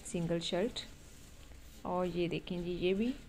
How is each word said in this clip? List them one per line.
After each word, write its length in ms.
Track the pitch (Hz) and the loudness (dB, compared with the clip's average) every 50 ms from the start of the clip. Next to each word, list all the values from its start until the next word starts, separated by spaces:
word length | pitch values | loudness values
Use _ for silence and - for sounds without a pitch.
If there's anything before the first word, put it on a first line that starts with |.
| - | -4
single 340 | - - 180 170 165 170 170 | -4 -2 0 2 2 2 2
shirt। 400 | 165 - 190 175 202 254 233 - - - - - - - - - - - - - - - - - - - - - - | 2 2 2 2 2 2 0 -4 -8 -10 -12 -14 -16 -16 -16 -16 -16 -16 -16 -16 -16 -16 -16 -16 -16 -16 -12 -8 -4
और 200 | - 180 180 185 180 | 0 2 2 2 2
ये 200 | 170 175 175 170 | 4 2 2 2
देखें 340 | 156 160 - - 185 175 170 | 2 0 0 -2 -2 -2 0
जी, 80 | 175 | 0
ये 200 | 180 175 175 180 196 | 0 2 4 4 6
भी 180 | 190 226 247 277 - - | 6 4 2 2 -2 -6